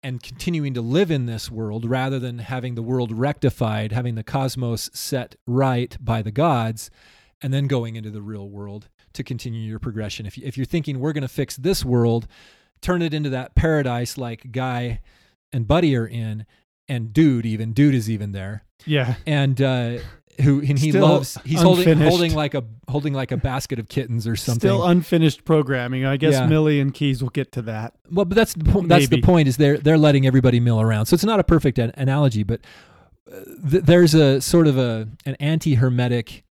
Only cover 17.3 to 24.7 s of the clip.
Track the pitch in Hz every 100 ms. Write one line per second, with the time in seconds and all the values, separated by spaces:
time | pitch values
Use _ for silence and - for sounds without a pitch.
17.3 | 123 113 110 113 110 143 131 107 107 104
18.3 | 98 95 107 _ _ - 147 123 123 -
19.3 | 147 139 127 135 127 120 120 - - _
20.3 | - 143 139 143 143 143 190 185 139 131
21.3 | - - 160 175 180 165 160 156 175 170
22.3 | 156 147 143 117 110 - 135 139 139 131
23.3 | - 139 127 - 120 107 - 120 117 110
24.3 | 113 - 117 -